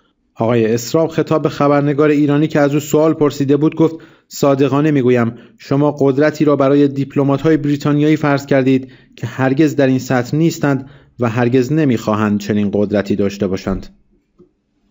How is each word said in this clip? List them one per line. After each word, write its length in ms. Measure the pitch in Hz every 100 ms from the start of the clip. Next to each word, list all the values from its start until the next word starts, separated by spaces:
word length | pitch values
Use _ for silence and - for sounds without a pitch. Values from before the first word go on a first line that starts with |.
| _ _ _ -
آقای 380 | 113 120 110
اسراف 380 | 117 - 160 160
خطاب 300 | 160 147 160
به 80 | 147
خبرنگار 600 | - 143 143 143 139 151
ایرانی 380 | 147 147 143 151
که 120 | 151
از 140 | 143
او 60 | 147
سوال 340 | 147 156 160
پرسیده 440 | 160 147 - 139 147
بود 180 | 156 -
گفت: 200 | 160 - - _ _
«صادقانه 640 | - 143 135 139 139 156
می‌گویم، 440 | 143 123 123 117 120 - _
شما 380 | - 139 147 143
قدرتی 460 | 139 135 151 151 151
را 100 | 143
برای 320 | 135 143 143
دیپلمات‌های 720 | 135 135 143 139 139 160 151
بریتانیایی 580 | 143 147 151 147 147 151
فرض 300 | 147 139 139
کردید 460 | 139 131 131 131 - _ -
که 120 | 120
هرگز 480 | - 131 135 156 131
در 120 | 135
این 120 | 131
سطح 380 | 123 127 120 151
نیستند 520 | 165 - 147 135 135 - _ -
و 100 | 120
هرگز 440 | 117 120 131 123
نمی‌خواهند 640 | 156 147 117 - 107 107 104
چنین 300 | 101 104 101
قدرتی 420 | 101 101 101 98 98
داشته 320 | 101 - 101
باشند.» 400 | 95 - 95 - _ _ _ _ _ - _ _ _ _